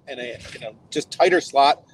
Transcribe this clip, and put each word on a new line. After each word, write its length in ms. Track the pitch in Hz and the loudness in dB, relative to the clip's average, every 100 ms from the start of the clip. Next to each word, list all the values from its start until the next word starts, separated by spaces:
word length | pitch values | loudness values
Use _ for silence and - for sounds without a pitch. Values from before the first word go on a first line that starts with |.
| - | -14
in 120 | 123 | -14
a, 180 | 123 117 - - | -12 -14 -16 -16
in 80 | |
a 80 | 113 - _ | -16 -18 _
just 220 | 151 - | -8 -6
tighter 300 | - 180 175 | 0 2 2
slot 420 | - 135 139 147 _ | 2 4 4 2 _